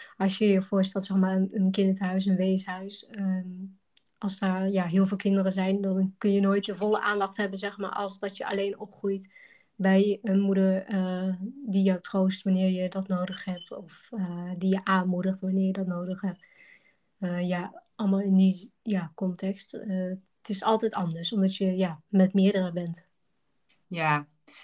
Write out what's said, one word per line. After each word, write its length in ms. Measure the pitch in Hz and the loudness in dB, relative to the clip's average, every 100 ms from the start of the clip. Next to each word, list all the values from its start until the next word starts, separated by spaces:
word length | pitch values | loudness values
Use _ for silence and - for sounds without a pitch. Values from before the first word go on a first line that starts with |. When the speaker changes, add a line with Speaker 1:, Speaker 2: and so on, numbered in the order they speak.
| - - | -14 -2
Speaker 1:
als 220 | 196 190 | -2 2
je 60 | |
je 180 | 214 190 | 4 4
voorstelt, 420 | 190 196 190 196 | 2 0 0 -2
zeg 120 | 190 190 | 0 2
maar, 200 | 185 190 | 2 2
een, 120 | 190 | 0
een 200 | 208 190 | 0 0
kinderthuis, 540 | 196 190 190 185 190 | 2 2 2 0 0
een 120 | 196 185 | 0 2
weeshuis, 680 | 190 190 190 185 196 208 - | 2 0 -2 -10 -10 -12 -12
ehm, 420 | 214 190 185 180 180 190 - _ _ _ - | -6 -2 -2 -4 -10 -12 -16 _ _ _ -8
als 200 | 202 190 | -6 -2
daar, 300 | 190 185 190 | -2 0 0
ja, 180 | 190 175 | 0 2
heel 200 | 190 190 | 2 2
veel 100 | 196 | 2
kinderen 360 | 202 196 190 | 2 2 2
zijn, 280 | 190 190 202 | 0 0 0
dan 340 | 196 190 190 - | 0 0 0 0
kun 140 | 208 | 2
je 80 | 196 | 2
nooit 240 | 196 202 | 2 2
de 120 | 202 185 | -2 -2
volle 240 | 208 214 | 0 0
aandacht 360 | 208 208 196 208 | 0 -2 -2 -2
hebben, 220 | 196 190 | -4 -4
zeg 200 | 208 208 | -6 -6
maar, 120 | 190 | -6
als 280 | - 202 196 | -4 -6 -6
dat 180 | 196 - | -8 -8
je 100 | - | -6
alleen 320 | 196 202 - | -4 -4 -6
opgroeit 540 | 196 - 202 196 - - - _ _ | -14 -6 -4 -4 -8 -20 -20 _ _
bij 440 | - 190 190 208 196 | 0 4 6 6 2
een 180 | 220 196 | 2 2
moeder, 440 | 196 190 190 190 | 4 4 4 2
eh, 500 | - 196 185 185 190 180 208 277 247 | -2 -2 -2 -2 -2 -4 -6 -8 -2
die 160 | 196 | 2
jou 180 | 190 180 | 4 2
troost 420 | - 196 190 190 | 0 0 2 0
wanneer 280 | 196 185 185 | 0 2 2
je 180 | 185 180 | 0 -2
dat 200 | 190 190 | -4 -2
nodig 360 | 180 185 190 | -2 -4 -6
hebt, 260 | - 180 - | -8 -8 -10
of, 380 | 208 165 - - | -16 -16 -20 -12
eh, 380 | 226 180 175 180 175 | -6 -6 -6 -8 -2
die 120 | 190 | 0
je 140 | 190 | 0
aanmoedigt 560 | 190 190 180 180 190 190 | 2 2 2 0 -2 -2
wanneer 260 | 190 190 190 | -2 0 0
je 60 | |
dat 140 | 190 180 | 0 -4
nodig 340 | 175 180 185 | -4 -6 -6
hebt. 260 | 190 175 _ _ - - _ _ _ - | -6 -6 _ _ -20 -20 _ _ _ -8
Eh, 300 | 180 175 180 | -4 -2 -2
ja, 340 | 180 180 - - | -4 -6 -12 -16
allemaal 260 | - 202 196 | -4 0 2
in 160 | 202 190 | 4 6
die, 360 | 190 185 - _ | 6 2 -6 _
ja, 300 | 220 190 160 | -4 -4 -4
context. 600 | - 185 175 190 202 - | -6 -6 -4 -6 -6 -10
Eh, 340 | - 214 185 185 190 - _ | -10 -6 -4 -4 -8 -14 _
het 100 | - | -8
is 140 | 190 | -2
altijd 320 | - 220 220 | 2 2 0
anders, 380 | 208 175 165 170 | -2 -4 -4 -4
omdat 240 | 214 190 - | 0 0 0
je, 200 | 190 185 | -2 0
ja, 260 | 180 156 _ | -2 -4 _
met 260 | 190 185 | 4 4
meerdere 380 | 202 190 190 180 | 6 4 4 0
bent. 360 | 175 175 165 - _ _ _ _ _ _ _ - | -4 -6 -8 -16 _ _ _ _ _ _ _ -10
Speaker 2:
Ja. 420 | 170 156 147 147 _ _ - | -2 2 0 -2 _ _ -20